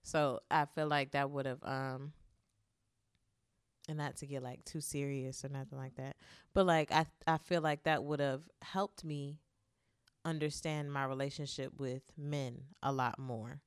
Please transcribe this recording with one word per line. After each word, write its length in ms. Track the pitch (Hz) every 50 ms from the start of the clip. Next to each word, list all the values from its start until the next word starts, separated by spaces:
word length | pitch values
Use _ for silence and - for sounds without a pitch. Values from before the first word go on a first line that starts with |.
| _
So 360 | - - 156 151 139 123 - _ _
I 160 | - 156 147
feel 220 | 143 - 165 156
like 240 | 151 147 147 139 135
that 180 | - 143 139 139
would 160 | 143 139 131
have, 180 | 135 127 127 -
um, 500 | - 135 135 135 135 131 131 139 151 151 - - - _ _ _ _ _ _ _ _ _ _ _ _ _ _ _ _ _ _ _ _ _ _ _ _ _ _ _ _ _ _ - -
and 80 | 156
not 200 | 151 147 139 -
to 80 | - 151
get, 180 | 139 143 135 127
like, 200 | 127 123 - -
too 180 | - - 156
serious 640 | 143 - - 143 143 139 139 135 131 131 139 - -
or 60 | 139
nothing 280 | 139 135 135 135 139
like 180 | 135 131 131 -
that, 200 | - 131 135 - _ - - - - - _ _
but, 120 | 196 190
like, 260 | 180 165 160 151 -
I, 140 | - 156 160 - _ _ -
I 120 | - 160
feel 240 | 156 - - 180 170
like 220 | 156 156 147 147 _
that 200 | 165 156 143 123
would 160 | 147 151 143
have 220 | 143 139 135 135 160 - _ _
helped 420 | - - - 190 202 - _ - -
me 360 | 156 151 143 143 143 147 156 _ _ _ _ _ _ _ _ _ _ _ _ _ _ _ _ _
understand 680 | 165 160 156 151 151 147 - - 160 151 151 147 143
my 140 | 143 139 135
relationship 680 | 131 135 131 139 143 - - 147 139 - - 135 - -
with 260 | - 135 127 127 131 _ - -
men 460 | - 143 147 147 143 135 123 120 127 131 139 - _ -
a 80 | 139
lot 280 | 139 131 127 120 - -
more. 420 | 135 127 120 110 110 120 131 143 _